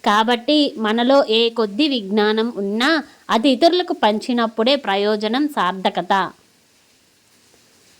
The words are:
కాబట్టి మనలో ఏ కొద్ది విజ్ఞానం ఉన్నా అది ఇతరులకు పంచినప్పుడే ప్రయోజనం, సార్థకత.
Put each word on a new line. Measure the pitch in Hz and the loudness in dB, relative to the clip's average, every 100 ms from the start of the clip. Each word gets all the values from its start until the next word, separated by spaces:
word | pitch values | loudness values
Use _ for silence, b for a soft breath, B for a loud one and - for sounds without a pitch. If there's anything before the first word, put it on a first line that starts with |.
కాబట్టి | 233 208 226 240 240 302 285 - | 2 2 2 0 2 2 2 -2
మనలో | 220 226 240 277 240 | -2 0 4 4 4
ఏ | 220 233 | 2 0
కొద్ది | 226 214 202 302 | -2 -4 0 -2
విజ్ఞానం | 254 190 214 208 220 226 | -2 -2 0 0 0 -4
ఉన్నా | 185 196 214 269 320 B B - | -4 -6 -2 0 0 B B -2
అది | 220 269 | 0 2
ఇతరులకు | 247 330 359 359 | 4 4 2 -2
పంచినప్పుడే | 339 214 214 - 240 226 233 240 | 0 0 0 -2 -2 -2 0 0
ప్రయోజనం, | 277 202 196 208 214 214 247 294 | 0 -2 -2 0 -2 -2 -2 -2
సార్థకత. | 254 180 190 196 190 180 196 175 - _ _ _ _ _ _ _ _ _ _ _ _ _ _ _ | -2 -4 -2 -4 -4 0 0 0 -8 _ _ _ _ _ _ _ _ _ _ _ _ _ _ _